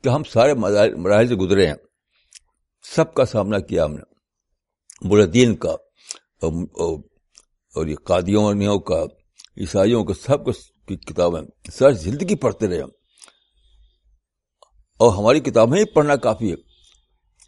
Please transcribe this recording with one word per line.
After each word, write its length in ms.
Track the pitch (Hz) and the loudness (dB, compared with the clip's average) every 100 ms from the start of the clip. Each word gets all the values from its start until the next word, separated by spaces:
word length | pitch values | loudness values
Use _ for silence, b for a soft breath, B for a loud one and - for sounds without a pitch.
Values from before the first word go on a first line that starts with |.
کہ 60 | 135 | -2
ہم 140 | 135 | -2
سارے 300 | 156 - 127 | -2 2 2
مراحل، 420 | 135 98 104 107 - | 2 0 2 2 0
مراحل 320 | 87 104 120 | 0 2 2
سے 80 | 110 | 0
گزرے 320 | 92 98 87 | 0 2 2
ہیں، 80 | 73 _ _ _ _ _ - _ _ _ _ - - | 0 _ _ _ _ _ -20 _ _ _ _ -8 -2
سب 180 | 160 | -2
کا 120 | - 127 | 0 0
سامنا 340 | 110 98 104 | 0 -2 -2
کیا 260 | 87 87 76 | -2 -2 -2
ہم 80 | |
نے، 220 | 73 - _ _ _ _ _ _ _ _ - 98 | -4 -14 _ _ _ _ _ _ _ _ -10 0
بلدین 460 | 104 98 101 123 95 | 4 4 4 2 2
کا، 160 | - 80 _ _ B B _ - | -6 -8 _ _ B B _ -8
اور، 220 | 82 80 | -6 -6
اور 520 | 87 - 85 78 - _ _ _ _ _ _ - | -8 -6 -6 -6 -10 _ _ _ _ _ _ -8
اور 120 | 80 | -6
یہ 80 | 76 | -6
قادیانیوں 840 | - 90 90 104 104 101 101 101 | -2 -2 2 2 2 0 0 -2
کا، 240 | - 82 - _ _ _ - - | -2 -4 -4 _ _ _ -20 -12
عیسائیوں 460 | 98 104 98 120 | -6 0 2 2
کا، 100 | 101 | -2
سب 320 | 95 - 143 - | -6 -2 -2 -2
کو 60 | - _ _ - | -8 _ _ -14
کی 80 | 95 | -14
کتابیں 760 | - 80 87 82 80 _ - | -10 -2 -2 -2 -10 _ -14
ساری 240 | - 135 113 | 2 2 2
زندگی 400 | 80 139 180 185 | -4 -6 -4 -2
پڑھتے 320 | 120 101 107 | -4 -4 -4
رہے 140 | 85 | -4
ہم۔ 80 | 67 _ _ b b b b _ _ _ _ _ _ _ _ _ _ _ _ _ _ - | -8 _ _ b b b b _ _ _ _ _ _ _ _ _ _ _ _ _ _ 2
اور 180 | 117 90 | 2 4
ہماری 220 | 107 147 | 2 2
کتابیں 400 | 131 117 113 165 | 2 2 2 2
ہی 60 | 214 | 0
پڑھنا 300 | - 147 139 | 0 0 0
کافی 360 | 120 110 107 | -2 -2 -4
ہے۔ 40 | 80 _ _ _ _ _ _ _ _ | -6 _ _ _ _ _ _ _ _